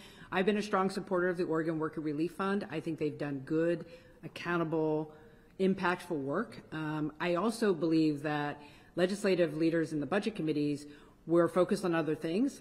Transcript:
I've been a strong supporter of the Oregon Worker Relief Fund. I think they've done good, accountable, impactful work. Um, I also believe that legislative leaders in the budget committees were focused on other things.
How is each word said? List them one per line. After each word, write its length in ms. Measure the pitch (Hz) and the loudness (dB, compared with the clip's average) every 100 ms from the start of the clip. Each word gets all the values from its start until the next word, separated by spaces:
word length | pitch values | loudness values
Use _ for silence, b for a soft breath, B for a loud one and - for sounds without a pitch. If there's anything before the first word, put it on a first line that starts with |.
| B B B | B B B
I've 120 | 185 | 0
been 120 | 190 208 | 2 0
a 60 | |
strong 280 | 208 190 185 | 0 0 2
supporter 380 | 190 175 180 180 | -2 -2 0 0
of 80 | 175 | 0
the 80 | |
Oregon 340 | 170 160 160 160 | 0 0 0 -2
Worker 220 | 156 160 | -4 -4
Relief 320 | 151 147 170 | -4 -2 -2
Fund. 340 | - 196 202 214 | -2 -2 -2 -2
I 120 | 160 | -6
think 180 | 165 156 | -4 -2
they've 180 | 151 147 | -2 -2
done 260 | 147 139 | -4 -6
good, 400 | 135 160 170 170 B B B B | -2 2 2 0 B B B B
accountable, 880 | 160 - 175 175 165 160 156 156 156 B B B B - | -14 -8 -2 0 0 2 2 0 -2 B B B B 0
impactful 600 | 190 190 185 175 - 160 | 0 2 0 -2 -4 -4
work. 380 | 135 160 233 - - | -2 -2 -4 -10 -10
Um, 400 | 156 156 151 151 - | -6 -4 -2 -4 -2
I 160 | 175 170 | -2 0
also 360 | 214 220 214 | 0 2 2
believe 520 | 165 165 160 156 143 | 2 2 4 4 2
that 360 | 151 147 147 - B B B - | -2 -2 -2 -6 B B B 0
legislative 600 | 180 202 202 175 165 151 | 0 2 2 4 2 2
leaders 360 | 165 165 156 | 2 2 0
in 80 | 151 | -2
the 60 | 156 | 0
budget 280 | 202 214 | 0 0
committees 520 | 208 156 147 147 143 B B B B - | -2 0 0 0 -2 B B B B 2
were 180 | 170 165 | 4 4
focused 380 | 185 175 202 | 4 2 2
on 100 | 185 | 0
other 220 | 165 156 151 | 0 0 -2
things. 440 | 160 180 269 - | -2 0 0 -2